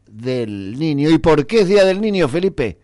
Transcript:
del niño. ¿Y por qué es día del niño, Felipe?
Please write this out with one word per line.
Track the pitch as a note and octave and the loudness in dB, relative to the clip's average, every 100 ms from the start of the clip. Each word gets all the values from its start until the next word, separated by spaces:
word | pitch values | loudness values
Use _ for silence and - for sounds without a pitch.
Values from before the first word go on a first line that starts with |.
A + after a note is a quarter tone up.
| _ | _
del | G#2+ B2 B2+ A2 G2+ F#2+ B2 | -12 -6 -6 -6 -8 -10 -6
niño. | D#3+ C#3+ D3+ | -4 0 2
¿Y | D#3+ | 2
por | E3 D3+ C#3 | 2 2 2
qué | A3+ | 2
es | F3+ | 4
día | G3+ F#3+ | 4 4
del | F#3+ | 2
niño, | A3 F#3+ D3+ | -2 0 0
Felipe? | D3+ F#3+ - A2+ E2+ | 0 -2 -2 -6 -8